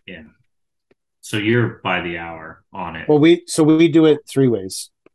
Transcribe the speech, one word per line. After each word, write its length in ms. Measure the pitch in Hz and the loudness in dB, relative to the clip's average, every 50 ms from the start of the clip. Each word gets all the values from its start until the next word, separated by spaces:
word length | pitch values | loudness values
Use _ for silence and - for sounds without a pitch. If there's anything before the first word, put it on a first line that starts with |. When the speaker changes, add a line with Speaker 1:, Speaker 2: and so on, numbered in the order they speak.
| - | -20
Speaker 1:
Yeah. 160 | - 92 82 78 73 _ _ _ _ _ _ _ _ _ _ _ _ _ _ _ _ _ _ | -20 -20 -20 -20 -20 _ _ _ _ _ _ _ _ _ _ _ _ _ _ _ _ _ _
So 160 | - - - | -14 -8 -6
you're 440 | 107 101 107 117 120 113 98 - - | -4 0 0 2 2 0 0 -4 -6
by 180 | - 98 90 90 | -6 -4 -4 -4
the 180 | 87 87 85 82 | -4 -6 -10 -10
hour 460 | 82 82 82 80 80 80 80 _ _ _ | -12 -12 -14 -16 -16 -18 -20 _ _ _
on 240 | - 98 90 82 82 | -14 -12 -12 -12 -12
it. 120 | 80 - - | -8 -2 0
Speaker 2:
Well, 100 | 151 147 | 2 4
we, 260 | 147 165 175 175 - | 6 4 4 2 0
so 160 | - - - | -6 -2 0
we 260 | 160 147 156 160 165 170 | 2 2 4 4 4 4
do 160 | 143 165 160 | 4 4 4
it 140 | 156 147 147 - - | 4 2 2 -2 -6
three 200 | - 135 135 127 | -2 0 2 2
ways. 420 | 113 101 92 95 - - - - _ _ _ _ _ | 0 -2 -6 -8 -12 -14 -16 -18 _ _ _ _ _